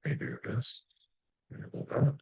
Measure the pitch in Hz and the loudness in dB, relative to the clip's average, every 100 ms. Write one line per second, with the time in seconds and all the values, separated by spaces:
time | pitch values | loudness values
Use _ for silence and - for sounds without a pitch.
0 | 151 147 - - - 113 123 - _ _ | 0 0 -2 -6 -2 -2 -2 -6 _ _
1 | _ _ _ _ _ - - - - 120 | _ _ _ _ _ -12 -8 -6 -2 4
2 | 143 139 | 4 4